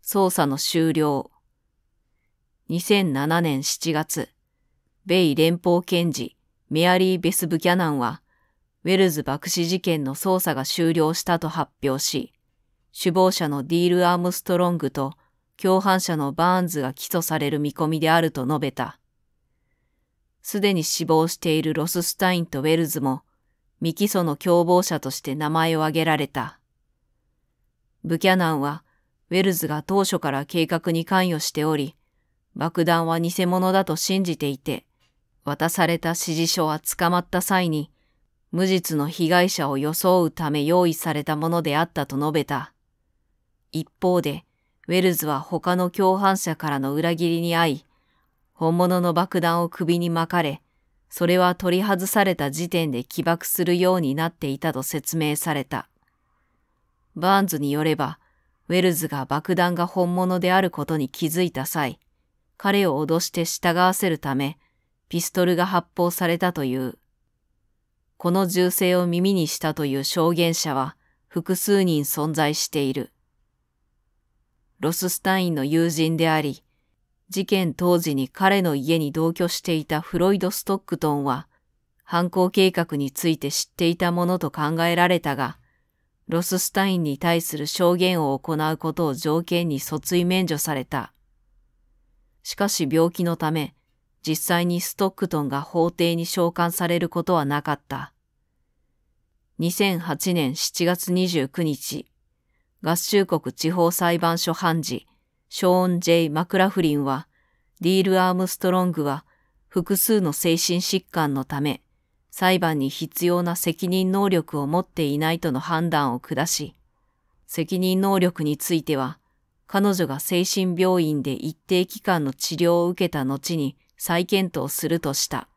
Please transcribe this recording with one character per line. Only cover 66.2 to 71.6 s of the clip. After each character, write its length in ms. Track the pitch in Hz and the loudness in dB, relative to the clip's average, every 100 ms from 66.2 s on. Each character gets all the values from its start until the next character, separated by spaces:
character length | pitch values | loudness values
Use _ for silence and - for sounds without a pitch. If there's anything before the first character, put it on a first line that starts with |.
| 175 | 0
れ 120 | 170 | 2
た 140 | 180 | 0
と 120 | 175 | 0
い 120 | 135 131 | -4 -2
う。 220 | 131 - _ _ _ _ _ _ _ _ _ _ _ _ | -6 -8 _ _ _ _ _ _ _ _ _ _ _ _
こ 140 | 175 | 0
の 160 | 185 185 | 2 2
銃 240 | 180 180 | 2 2
声 240 | - 185 | 2 2
を 120 | 180 175 | 2 2
耳 280 | 170 190 | 0 2
に 140 | 190 156 | 2 0
し 100 | - | -2
た 160 | 160 | -4
と 100 | 151 | -4
い 100 | 147 135 | -2 -2
う 80 | |
証 260 | 135 180 165 | -2 0 2
言 240 | 170 170 | 2 0
者 200 | 165 160 | 0 -2
は 220 | 135 135 - _ _ _ | -2 -4 -8 _ _ _
複 280 | 175 165 | -8 -4
数 260 | 185 | -4